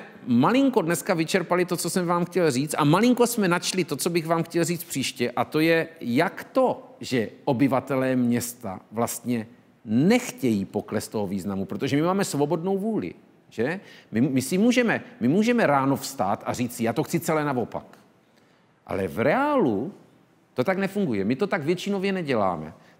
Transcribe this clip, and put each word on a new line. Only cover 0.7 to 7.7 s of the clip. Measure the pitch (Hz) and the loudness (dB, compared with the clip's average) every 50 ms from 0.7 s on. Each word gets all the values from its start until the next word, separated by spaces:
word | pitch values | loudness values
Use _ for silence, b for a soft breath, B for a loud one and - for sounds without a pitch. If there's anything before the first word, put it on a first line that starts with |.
| 240 220 | 4 2
dneska | 175 156 170 165 - - 185 | 2 2 0 -2 0 0 0
vyčerpali | 160 165 156 - 185 170 - 170 180 175 | 0 0 0 0 0 0 2 0 0 0
to, | 180 180 | 0 -2
co | - - 170 | -4 -4 -2
jsem | - 190 180 | -2 0 0
vám | 165 175 175 170 | 2 0 0 0
chtěl | 170 - 185 170 156 | 0 0 2 2 2
říct, | 120 127 147 151 - | 2 0 -2 -2 0
a | - 151 | 2 4
malinko | 143 156 196 226 247 247 233 233 | 6 6 6 6 4 4 4 2
jsme | 226 - 220 202 | 2 2 0 2
načli | 175 175 175 - - - 185 160 | 2 2 0 0 -2 -2 -2 -2
to, | - 143 | -2 -4
co | 127 - 185 | -4 -2 -2
bych | 170 175 156 | -2 -2 0
vám | 160 170 165 160 | 0 0 0 0
chtěl | - - 170 165 | -2 -2 -2 0
říct | 147 175 165 - | 0 -2 -6 -6
příště, | - - 139 120 - - - 120 117 | -8 -6 -4 -4 -4 -2 -2 -4 -2
a | - 120 120 | 0 -2 -4
to | - - 151 | 0 0 2
je, | 156 165 165 165 160 165 - - | 4 4 4 2 0 -4 -8 -10
jak | - 120 117 139 170 190 - - - | -6 -2 2 2 2 0 -2 -8 -10
to, | - - 269 262 220 131 - - - - - | -2 0 2 2 2 0 -2 -8 -20 -18 -14
že | 117 - 131 123 104 - - - - | -8 -2 -2 -2 -2 -2 -6 -6 -2
obyvatelé | 143 135 113 143 127 | 0 2 4 4 4